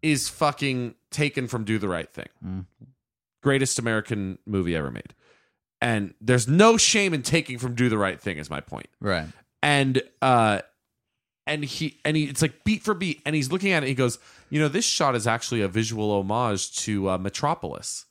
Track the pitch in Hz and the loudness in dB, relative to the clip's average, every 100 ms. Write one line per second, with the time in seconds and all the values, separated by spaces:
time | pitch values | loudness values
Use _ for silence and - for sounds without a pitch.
0 | 156 143 - - 151 139 139 127 123 - | 2 0 -2 0 -2 0 -4 -2 -6 -10
1 | _ - 147 143 123 120 107 110 95 85 | _ -2 -2 0 -4 -4 -2 -2 0 -4
2 | - - - _ 90 95 92 _ 120 _ | -6 -12 -16 _ -10 -8 -10 _ -20 _
3 | _ _ _ _ 139 135 131 - 117 110 | _ _ _ _ 0 2 2 -2 0 -2
4 | 104 107 95 92 - 101 87 82 71 57 | -2 -4 -4 -8 -4 -2 0 -2 -4 -8
5 | - - _ _ _ _ _ _ 120 110 | -16 -20 _ _ _ _ _ _ -2 0
6 | 101 - 110 123 113 160 220 226 - 220 | -4 -8 2 2 4 6 6 6 4 2
7 | 202 156 120 165 156 123 127 120 123 110 | 2 -2 0 0 -2 -6 -6 2 2 4
8 | 98 90 - 78 76 73 - - - _ | 0 -2 -6 -8 -6 -8 -8 -14 -14 _
9 | 104 90 78 - _ _ 147 143 135 127 | -2 -2 -4 -14 _ _ 2 4 4 2
10 | - _ 131 123 110 101 - _ _ _ | -2 _ 4 4 4 2 -4 _ _ _
11 | _ _ _ _ - 151 147 - 156 - | _ _ _ _ -8 -6 -6 -4 -6 -4
12 | - 156 151 139 160 - - 214 - 190 | -2 0 0 0 0 0 -2 0 0 -2
13 | 180 147 - 151 131 175 196 175 135 131 | -2 -4 -2 0 0 0 2 2 0 2
14 | 127 - - - _ 147 147 156 240 - | 0 0 -14 -20 _ 0 0 2 0 2
15 | 147 123 110 117 - 117 98 95 110 110 | 2 2 0 0 0 -2 0 0 -2 -2
16 | 107 101 98 110 123 101 - - - 104 | 0 0 0 0 0 -2 -4 -6 -2 -2
17 | 95 92 95 - 147 165 85 50 - - | 0 -2 -4 -2 -2 -2 -6 -10 -10 -12
18 | - | -14